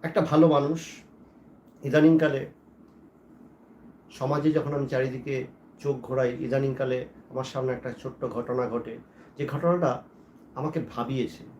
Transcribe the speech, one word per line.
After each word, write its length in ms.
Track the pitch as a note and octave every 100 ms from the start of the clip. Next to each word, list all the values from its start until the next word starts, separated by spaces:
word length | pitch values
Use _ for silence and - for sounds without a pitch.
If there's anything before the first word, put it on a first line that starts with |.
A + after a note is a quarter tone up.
একটা 180 | E3 F#3
ভালো 280 | D#3+ D3+ E3
মানুষ, 540 | C#3+ C#3+ E3 - - - - - - - - - -
ইদানিংকালে 640 | C#3 D3+ D#3 D#3+ D#3 C3+ - - - - - - - _ - - - - - - - - -
সমাজে 420 | - C3 D3 D3+
যখন 220 | C#3+ C#3+
আমি 120 | C#3+ C3+
চারিদিকে 580 | C3 C3 B2+ C#3+ C3+ - - - -
চোখ 180 | C#3+ B2+
ঘোরাই, 480 | - C3 B2+ B2
ইদানিংকালে 640 | B2 C3+ C#3 C3 C3 B2+ B2 - -
আমার 140 | B2+
সামনে 280 | C3 C3+ C3
একটা 200 | B2 B2+
ছোট্ট 320 | A#2 C3 -
ঘটনা 440 | B2+ A2+ A#2+ B2+ A#2+
ঘটে, 300 | A#2 A#2 A2+ - - - -
যে 80 | C#3+
ঘটনাটা 560 | C#3 E3+ F3+ D3 B2 - - - - -
আমাকে 260 | B2+ D#3 D#3+
ভাবিয়েছে 640 | - A#2 A#2+ C3+ A#2+ - -